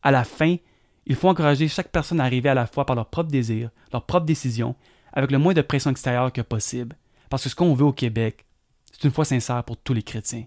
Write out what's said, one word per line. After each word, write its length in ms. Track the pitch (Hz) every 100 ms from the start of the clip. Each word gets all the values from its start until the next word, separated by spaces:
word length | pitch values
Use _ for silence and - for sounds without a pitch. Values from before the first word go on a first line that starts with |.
à 80 | 143
la 120 | 135
fin, 340 | 120 - 160 175 _ _ _ _ -
il 100 | 127
faut 140 | 180
encourager 380 | 170 151 143 156
chaque 220 | - 175
personne 300 | 175 151 170
à 60 | 127
arriver 240 | 127 131
à 40 |
la 120 | 131 117
foi 200 | - 139
par 100 | 123
leur 140 | 110
propre 200 | - 165
désir, 400 | 143 113 110 113 _ _
leur 120 | 120 -
propre 200 | 180 160
décision, 500 | 156 131 113 120 123 _ _ _
avec 180 | - 135
le 60 | 135
moins 160 | 156
de 80 | 170
pression 300 | 143 143 139
extérieure 420 | 131 - 123 127
que 80 | 123
possible. 560 | 117 113 - 123 117 - _ _ _
Parce 140 | 135
que 60 | 135
ce 60 | -
qu'on 180 | 175
veut 120 | 131 143
au 80 |
Québec, 520 | 131 123 110 113 - _ _ _ _ _
c'est 140 | - 147
une 80 |
foi 120 | 131 151
sincère 380 | 127 - 120
pour 140 | - 117
tous 160 | -
les 100 | 120
chrétiens. 420 | - 113 - 117